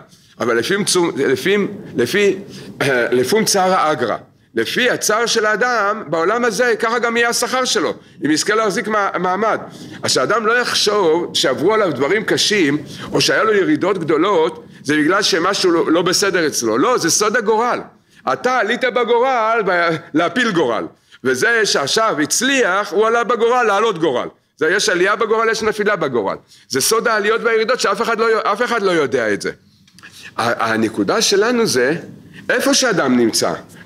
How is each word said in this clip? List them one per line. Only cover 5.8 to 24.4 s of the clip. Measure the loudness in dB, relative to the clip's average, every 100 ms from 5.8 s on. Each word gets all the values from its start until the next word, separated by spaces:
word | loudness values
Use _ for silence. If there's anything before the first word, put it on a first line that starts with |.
| 0 -2 -4
בעולם | -2 0 0
הזה, | 0 0 0 0
ככה | 0 -2
גם | -2 0
יהיה | 0
השכר | 0 -2 -2
שלו, | -2 0 -2 -4 -12 -6
אם | 0
יזכה | 0 2
להחזיק | 2 0 -2 -2
מע-, | -2 -2 -2
מעמד. | -2 0 0 -2 -6 -18 -18 -8
אז | -2
שאדם | 0 2 0 2
לא | 0
יחשוב | 0 0 0 2 2 2 0
שעברו | -2 0 0 2
עליו | 2 0
דברים | 0 0 0
קשים, | 0 0 0 2 2 0 -6 -14 -6
או | -2
שהיה | 0 2
לו | 2
ירידות | 2 2 0 0 -2
גדולות, | 0 0 2 2 0 -4 -18 -10
זה | -2 0
בגלל | 2 2
שמשהו | 2 0 0 0 2
לא, | 2 2
לא | 2
בסדר | 2 0 0 0 0
אצלו. | -2 0 2
לא, | 2 2
זה | 0
סוד | 0 0 0
הגורל. | 0 0 0 -2 -8 -18 _ _ -4
אתה | -2 0 0
עלית | 0 0
בגורל, | 0 0 2 2 2 0 0 0 0
ב-, | 2 0 -2 -2
להפיל | 0 0 0 0
גורל. | 2 0 -2 -6 -12 _ -6
וזה | -2 0 2 2 2
שעכשיו | 0 0 0 0 0
הצליח, | -2 0 0 2 2 0 0
הוא | 0 2
עלה | 2
בגורל, | 0 0 2 2 2
לעלות | 2 0 0
גורל. | -2 -2 -6 -12